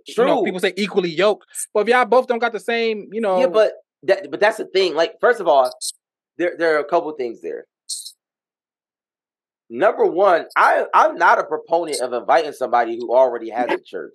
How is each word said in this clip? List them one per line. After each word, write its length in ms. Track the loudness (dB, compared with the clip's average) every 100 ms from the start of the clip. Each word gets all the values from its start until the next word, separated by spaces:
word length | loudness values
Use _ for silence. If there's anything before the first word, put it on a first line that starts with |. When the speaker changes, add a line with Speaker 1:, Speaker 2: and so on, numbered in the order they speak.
| -6
Speaker 1:
you 160 | 0
know, 120 | 2 2
Speaker 2:
True. 80 |
Speaker 1:
people 160 | 0 -2
say 140 | -4 -2
equally 320 | -2 -2 -2
yoked, 380 | 0 0 0 _ -16 -6
but 80 | -2
if 60 | 2
y'all 180 | 2 4
both 220 | 2 2
don't 100 | -2
got 120 | -4
the 60 | -4
same, 500 | -4 -2 -2 -4 -8
you 100 | -6
know. 180 | -2 0
Speaker 2:
Yeah, 80 | 2
but 260 | 4 2 0 _ _
that, 260 | -2 -2 -2
but 100 | 0
that's 180 | 0 0
the 80 | -4
thing. 280 | 0 0
Like, 220 | 0 -2 0
first 200 | 0 2
of 60 | 2
all, 260 | 4 2 -4 -12 -12 _ _ _ -6
there, 160 | -6 -2
there 160 | 0 0
are 40 |
a 60 | 0
couple 260 | -2 -2
things 280 | -6 -8 -8
there. 240 | -10 -10 -14 _ -14 -14 -14 -20 _ _ _ _ _ _ _ _ _ _ _ _ _ _ _
Number 380 | 0 0 2 0
one, 400 | 2 2 2 0 2
I, 300 | 2 2 2
I'm 220 | 2 2 2
not 220 | 2 2
a 40 |
proponent 560 | 0 -8 -2 -2 -2 -4
of 140 | -4
inviting 380 | -4 2 2 2
somebody 460 | -6 -2 0 0 -4
who 120 | 0 2
already 340 | 2 0 -6
has 220 | -4 -4
a 80 | -4
church. 300 | -8 -12 -12